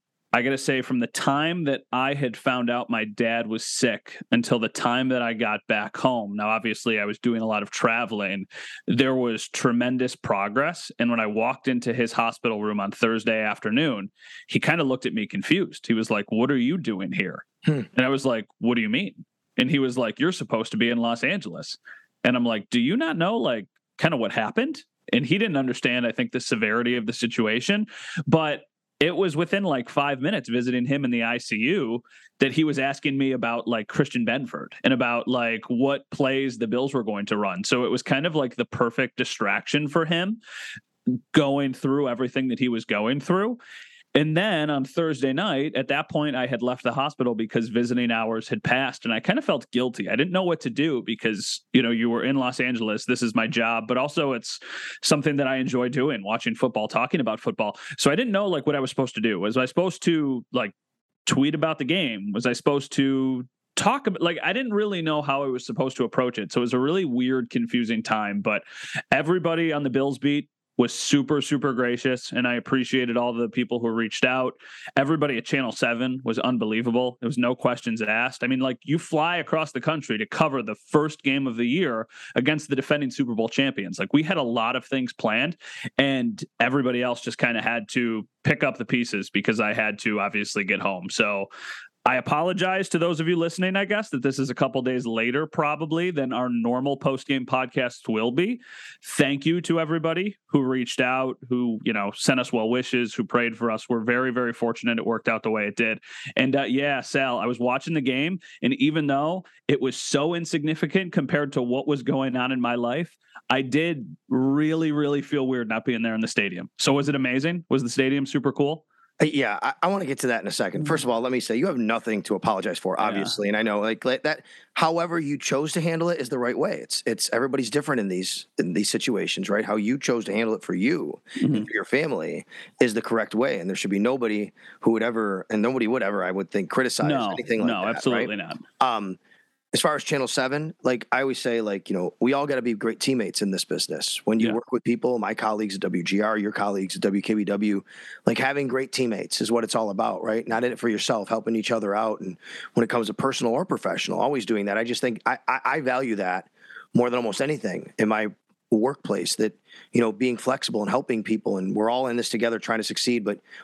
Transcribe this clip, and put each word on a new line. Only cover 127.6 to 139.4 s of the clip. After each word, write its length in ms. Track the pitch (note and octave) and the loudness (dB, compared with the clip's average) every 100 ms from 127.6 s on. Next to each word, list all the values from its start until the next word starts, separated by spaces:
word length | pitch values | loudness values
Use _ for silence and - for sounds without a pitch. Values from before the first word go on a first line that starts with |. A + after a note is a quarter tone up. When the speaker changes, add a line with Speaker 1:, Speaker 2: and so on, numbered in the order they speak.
| A2+ | 0
Speaker 2:
different 320 | C#3+ D3 B2+ | 0 0 0
in 80 | G2 | 0
these, 380 | F2+ F#2 - - - | -2 -4 -6 -6 -2
in 160 | F2 | 0
these 160 | E2+ G#2 | 0 0
situations, 600 | A2+ - G2+ F2+ - F#2+ | 0 0 0 0 -2 0
right? 140 | G#2 | 0
How 140 | G#2+ G#2+ | 0 0
you 200 | G#2 C#3 | 0 0
chose 280 | - A#2+ G2 | 0 -2 0
to 80 | |
handle 200 | G#2 A2+ | 0 0
it 100 | G#2 | -2
for 100 | - | -2
you 480 | F2+ A2+ E3+ D2 - - - | 0 2 0 -4 -8 -10 0
Speaker 1:
Mm-hmm. 180 | C3 A#2 | 2 2
Speaker 2:
and 100 | G#2+ | 0
for 80 | |
your 120 | G#2 F#2 | -4 0
family 600 | C3 D#3 G2 D#2+ D#2+ - - - - | 0 0 -2 -4 -8 -10 -18 -6 2
is 120 | B2 | 2
the 80 | A2 | 2
correct 320 | - A2+ G#2 | 0 -2 0
way. 280 | G#2+ C3+ G2 | 0 0 0
And 80 | F#2 | -4
there 80 | - | -4
should 120 | G2+ | -2
be 100 | G2 | 2
nobody 520 | A2+ C3 A2+ G#2 G2+ - - - | 2 2 0 -2 -4 -10 -20 -2
who 100 | - | 2
would 100 | A2+ | 2
ever, 440 | A#2 A2+ G#2 F#2+ - | 2 0 -2 -4 -2
and 120 | A2 | 0
nobody 260 | A2+ C3 A2 | 2 2 0
would 160 | B2+ | 0
ever, 180 | G2 G2+ | 0 -2
I 100 | F2+ | -2
would 200 | F#2+ F#2 | -2 -2
think, 180 | G2+ F2+ | -4 -2
criticize 380 | C3 B2 - D3+ | 0 0 0 0
Speaker 1:
No, 240 | C3+ G#2+ | 0 -2
Speaker 2:
anything 300 | F2+ A#2+ A2+ | -4 -2 0
like 60 | A#2+ | 0
Speaker 1:
no, 120 | G#2 | 0
Speaker 2:
that, 60 | G2+ | -2
right? 100 | A#2 | -2
Speaker 1:
absolutely 400 | C3 A#2+ - G2+ | 0 0 0 -4
not. 220 | D#2+ D#2 - - | -8 -12 -8 -2
Speaker 2:
Um, 360 | C3 A2 G2 F2+ _ _ | 0 0 -4 -8 _ _